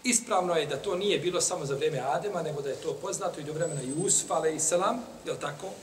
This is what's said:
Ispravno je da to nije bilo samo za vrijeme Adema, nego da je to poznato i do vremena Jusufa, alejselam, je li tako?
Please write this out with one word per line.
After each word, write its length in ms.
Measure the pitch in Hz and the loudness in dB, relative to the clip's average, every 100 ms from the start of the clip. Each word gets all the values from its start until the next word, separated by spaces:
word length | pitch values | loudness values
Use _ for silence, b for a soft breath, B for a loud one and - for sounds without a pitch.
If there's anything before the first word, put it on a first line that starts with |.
Ispravno 520 | 247 226 - 196 180 165 | 4 2 4 2 4 2
je 100 | 143 | 2
da 120 | 139 | -2
to 180 | 202 180 | 0 0
nije 240 | 202 156 | 2 2
bilo 220 | 170 180 | 2 2
samo 240 | - 180 147 | 0 0 -2
za 100 | 135 | 0
vrijeme 240 | 156 135 | 0 0
Adema, 420 | 127 170 202 180 | 0 0 0 -2
nego 200 | 151 147 | -2 -4
da 80 | 135 | -4
je 120 | - | -4
to 120 | 160 | -4
poznato 460 | - 190 - 185 165 | -4 -4 -2 -4 -4
i 40 | |
do 100 | 151 | -6
vremena 280 | 156 170 147 | -2 -2 -2
Jusufa, 520 | 127 147 196 - - | -4 -2 2 2 2
alejselam, 680 | 170 160 156 - 175 202 247 - - - | 2 2 2 2 4 2 0 -6 -10 -8
je 60 | |
li 80 | 135 | -6
tako? 280 | 147 147 190 202 | -6 -6 -10 -10